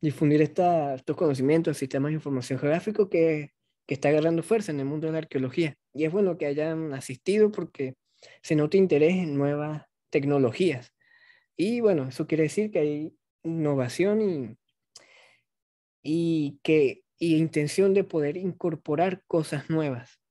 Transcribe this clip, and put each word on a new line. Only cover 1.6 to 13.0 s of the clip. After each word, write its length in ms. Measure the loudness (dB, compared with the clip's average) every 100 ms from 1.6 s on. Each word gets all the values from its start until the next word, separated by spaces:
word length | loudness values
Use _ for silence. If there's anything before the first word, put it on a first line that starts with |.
| 2 -4
sistemas 320 | -4 -4 -2
de 60 | -4
información 420 | -4 -6 -4 -4
geográfico 500 | -2 -2 -4 -2 0
que, 420 | 2 2 2 -6 _ _ _ -8
que 80 |
está 160 | -2 2
agarrando 320 | 2 2 0
fuerza 300 | 0 -2 -2
en 80 | -6
el 80 | -4
mundo 180 | -4 -4
de 80 |
la 60 | -6
arqueología. 580 | -4 -4 -4 -2 -2 -4 _
Y 120 | -4 -2
es 60 |
bueno 240 | 0 0 0
que 80 | -4
hayan 480 | -2 -2 -4 -6 -8
asistido 560 | -10 -10 -2 4 4
porque 420 | 2 -8 -6 -8 -8 _ _ -20 -20
se 140 | -2 0
nota 220 | 2 4
interés 360 | 4 6 4
en 240 | 2 0 0
nuevas 480 | 0 -2 -6 -8 -12 _ _
tecnologías. 880 | -2 2 2 2 2 -2 -2 -10 _ _ _ _ _ _ -4
Y, 240 | -2 2
bueno, 280 | 2 2 -2
eso 160 | -6 -2
quiere 200 | 0 0
decir 260 | 0 -2
que 80 | 0
hay 360 | -2 -2